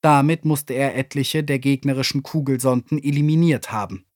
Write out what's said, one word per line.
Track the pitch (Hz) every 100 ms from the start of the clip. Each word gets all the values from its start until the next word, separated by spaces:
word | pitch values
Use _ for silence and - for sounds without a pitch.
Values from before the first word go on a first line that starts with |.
Damit | - 143 143 165
musste | 156 147 -
er | 127 139 123
etliche | 135 143 131 156
der | 147 139
gegnerischen | 135 135 143 135 131 143
Kugelsonden | 135 165 139 131 131 123 - 151
eliminiert | 143 143 147 160 170 135 -
haben. | 113 98 95 _